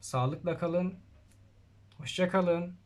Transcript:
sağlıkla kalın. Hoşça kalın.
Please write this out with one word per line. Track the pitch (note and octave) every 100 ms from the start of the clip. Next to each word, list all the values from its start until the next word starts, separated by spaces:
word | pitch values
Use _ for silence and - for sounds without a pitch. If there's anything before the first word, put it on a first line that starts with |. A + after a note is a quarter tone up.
sağlıkla | - C3 B2+ D#3 F3 D#3+
kalın. | E3+ E3+ F#3 F#3+ - - - - - - - - - -
Hoşça | D3 - F3+
kalın. | F#3 F3+ E3+ F3 F3+